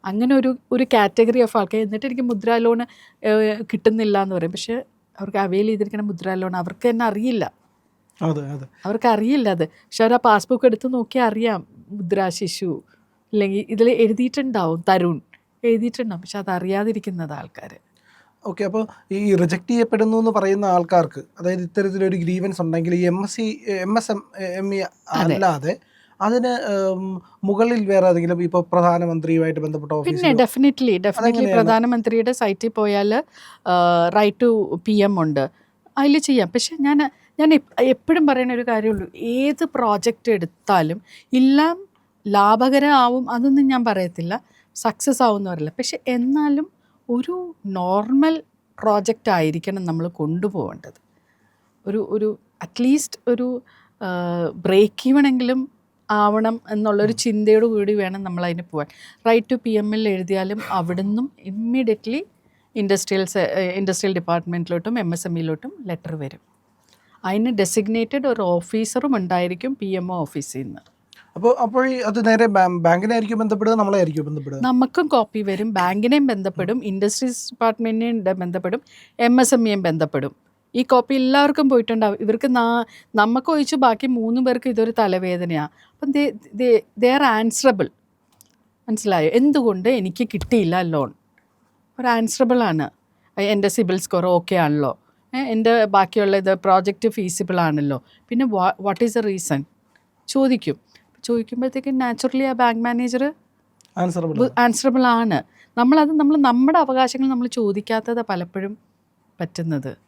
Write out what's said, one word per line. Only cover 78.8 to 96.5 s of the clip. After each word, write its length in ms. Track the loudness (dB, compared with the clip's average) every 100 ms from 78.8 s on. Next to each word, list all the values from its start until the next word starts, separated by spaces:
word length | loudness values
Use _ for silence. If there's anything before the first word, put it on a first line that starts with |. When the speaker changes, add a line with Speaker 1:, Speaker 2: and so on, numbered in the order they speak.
| _ -20 -20 -2
Speaker 1:
എം 220 | 2 4
എസ് 120 | 4
എം 140 | 4 2
ഇയും 140 | 0
ബന്ധപ്പെടും. 540 | 0 0 -2 -2 -6 _ _ _ _ -4
ഈ 80 |
കോപ്പി 320 | 2 2 2 0
എല്ലാവർക്കും 540 | 2 4 4 2 4
പോയിട്ടുണ്ടാവും. 480 | 4 2 0 0 0
ഇവർക്ക് 360 | -2 0 0 2
നാ-, 300 | 2 0 -4 -12 _ 0
നമുക്ക് 360 | 2 2 0
ഒഴിച്ച് 240 | 0 0 2
ബാക്കി 320 | 2 2 0
മൂന്ന് 340 | -2 0 0
പേർക്ക് 280 | 0 0 -2
ഇതൊരു 240 | 0 0 0
തലവേദനയാ. 640 | 0 0 -2 -4 -2 -4
അപ്പം 500 | -4 _ _ _ -2
they, 180 | 0 -2
they, 400 | -4 -16 -2 2
they 380 | 2 2 0 2 4
are 260 | 4 2
answerable. 480 | 0 2 2 2 -2 _ _ _ _ _ _ _ _ _ -8
മനസ്സിലായോ? 400 | -4 0 2 2
എന്തുകൊണ്ട് 600 | 2 2 2 0 0 0
എനിക്ക് 380 | 0 -2 -4 -6
കിട്ടിയില്ല 480 | -4 0 0 2 0
ലോൺ? 300 | 0 -2 -4 -8 _ _ _ _ _ _ _ -4
ഒരു 80 | 0
ആൻസറബിൾ 560 | 0 0 0 2 2
ആണ്. 260 | 2 0 -4 _ _ _ _ -4
എൻ്റെ 280 | -2 0 0
സിബിൽ 300 | 0 -2 -2
സ്കോർ 280 | -2 -2 2
ഓക്കെ 300 | 0 2 0
ആണല്ലോ, 440 | 2 2 -2 -4 _ _ _ -6
ഏ, 20 |
എൻ്റെ 480 | -2 0 4 4 4
ബാക്കിയുള്ള 520 | 2 2 2 2 2
ഇത് 180 | 2